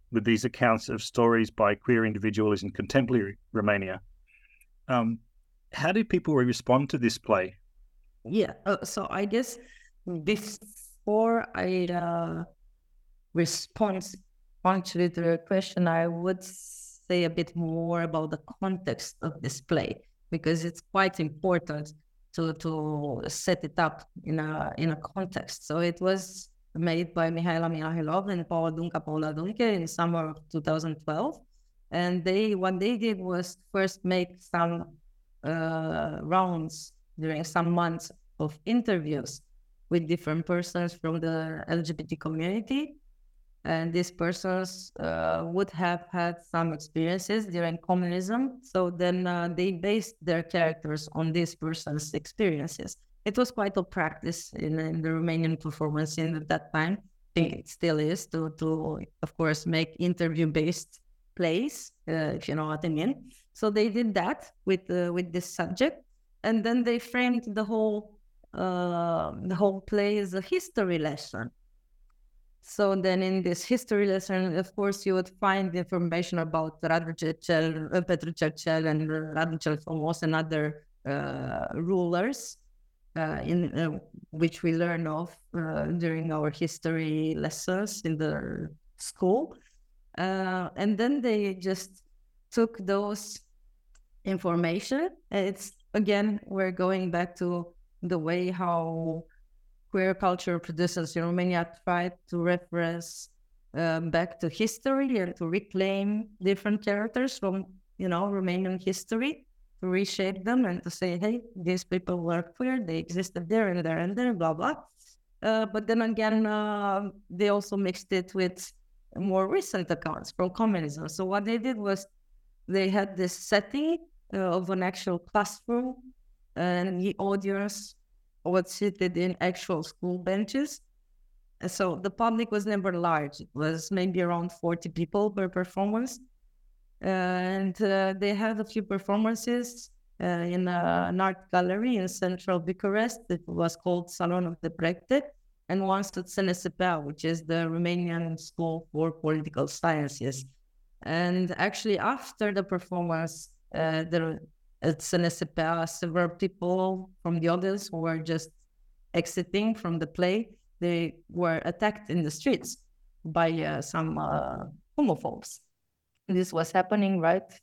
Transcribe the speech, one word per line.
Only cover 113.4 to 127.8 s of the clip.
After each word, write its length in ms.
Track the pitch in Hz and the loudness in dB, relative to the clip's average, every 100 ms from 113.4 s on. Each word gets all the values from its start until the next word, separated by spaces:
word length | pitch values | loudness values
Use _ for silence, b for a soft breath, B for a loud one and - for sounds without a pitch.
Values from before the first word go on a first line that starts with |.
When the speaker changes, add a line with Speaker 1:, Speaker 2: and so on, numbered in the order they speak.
| 170 | 0
Speaker 2:
there 200 | 220 208 | 2 2
and 160 | 180 165 | 2 0
there 120 | 160 | 0
and 180 | 170 202 | 0 0
there, 180 | 247 | 0
blah, 200 | 208 165 | 2 0
blah." 200 | 160 240 302 - _ - _ _ _ | 2 -2 -2 -8 _ -20 _ _ _
Uh, 220 | 208 220 220 | 0 0 0
but 200 | 214 220 | -2 2
then 160 | 233 | 2
again, 420 | 226 214 220 220 | 2 2 2 4
uh, 640 | 214 214 214 208 202 196 202 190 - | 2 2 -2 -2 0 0 -2 -8 -14
they 200 | 175 202 | 0 4
also 260 | 202 202 202 | 4 2 0
mixed 340 | 196 185 - | 0 -2 -2
it 240 | 190 185 | -2 0
with 380 | 196 180 180 - - _ _ _ - | 0 0 -2 -12 -18 _ _ _ -4
more 300 | 190 190 190 | 0 2 2
recent 420 | 381 381 190 175 | 0 0 -4 -2
accounts 400 | - - - - | -2 -2 -8 -8
from 180 | - 180 | -2 -2
communism. 580 | 185 220 190 156 147 156 | 2 2 2 0 -4 -8
So 160 | 151 | -4
what 200 | 185 202 | 0 0
they 140 | 208 233 | 0 0
did 180 | 233 233 | 0 -2
was 280 | 202 196 196 _ _ - _ _ - | 0 -2 -4 _ _ -20 _ _ -2
they 220 | 190 190 | 2 4
had 280 | 202 196 185 | 2 0 0
this 160 | 185 | -2
setting, 640 | - - 208 208 277 311 339 - - _ | -2 2 2 2 0 0 0 -4 -20 _
uh, 60 | 196 | -2
of 320 | 185 175 185 | 0 0 0
an 120 | 190 | 0
actual 380 | 180 185 - 175 | 0 -2 -2 -2
classroom, 760 | - 214 208 - - 240 254 262 262 - _ _ _ - | 0 0 0 -4 -2 -2 -2 -6 -14 -20 _ _ _ -2
and 440 | 180 180 185 180 | 0 2 0 0
the 140 | 190 - | 0 0
audience 760 | 196 196 196 196 202 208 | 0 0 0 -2 -2 -6